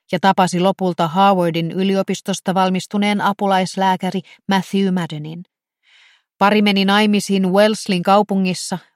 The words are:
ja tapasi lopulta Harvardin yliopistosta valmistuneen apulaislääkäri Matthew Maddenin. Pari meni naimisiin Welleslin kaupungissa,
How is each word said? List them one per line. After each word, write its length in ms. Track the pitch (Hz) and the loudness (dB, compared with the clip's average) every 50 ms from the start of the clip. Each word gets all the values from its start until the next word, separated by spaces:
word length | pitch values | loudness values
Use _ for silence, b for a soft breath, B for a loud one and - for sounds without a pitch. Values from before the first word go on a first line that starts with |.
| b - | b -6
ja 60 | 185 180 | -6 0
tapasi 400 | - 196 185 - 180 175 175 170 | 2 2 4 4 2 0 2 0
lopulta 480 | 180 196 185 - 190 180 170 - 170 156 | 0 0 0 0 -2 -4 -2 -2 -2 -2
Harvardin 640 | 156 190 196 202 196 180 175 170 151 165 165 165 | 2 2 2 4 4 2 0 0 0 -2 -4 -4
yliopistosta 840 | - 185 190 196 190 190 190 - 190 - - - 185 - - 196 170 | -4 -2 -2 0 0 -2 -2 -4 -6 -8 -6 -8 -8 -6 -4 -4 0
valmistuneen 640 | 190 185 185 185 180 - - - 202 202 208 208 202 | 0 0 0 0 -4 -6 -4 -4 -2 0 0 -2 0
apulaislääkäri 1000 | - 202 196 - 208 196 190 185 185 - - 190 190 190 185 180 - 185 180 185 - B B B B - | -2 -2 -2 -2 -2 0 0 0 0 -2 -4 -2 0 0 0 0 -4 -4 -6 -6 -8 B B B B -2
Matthew 460 | 196 190 175 - - 196 196 190 180 | 0 0 0 -2 -2 -2 0 0 0
Maddenin. 480 | 185 170 156 160 147 151 156 165 170 185 _ _ _ _ _ _ b b b b b b b b b b b _ - | -2 -4 -6 -8 -12 -12 -12 -14 -16 -18 _ _ _ _ _ _ b b b b b b b b b b b _ 0
Pari 240 | 196 202 214 214 | 2 2 4 4
meni 220 | 208 208 196 196 196 | 2 2 2 2 2
naimisiin 680 | 196 202 208 214 214 208 202 - - 196 190 190 180 | 2 2 2 2 2 2 0 0 0 -2 0 0 2
Welleslin 500 | 180 202 214 214 220 - - - 190 175 | 4 4 4 2 2 -2 -4 -4 -4 -2
kaupungissa, 760 | 175 196 196 208 208 - 202 196 190 185 175 - - - 190 165 _ _ _ | 2 2 4 4 2 2 0 -2 0 -2 -2 -4 -6 -8 -8 -10 _ _ _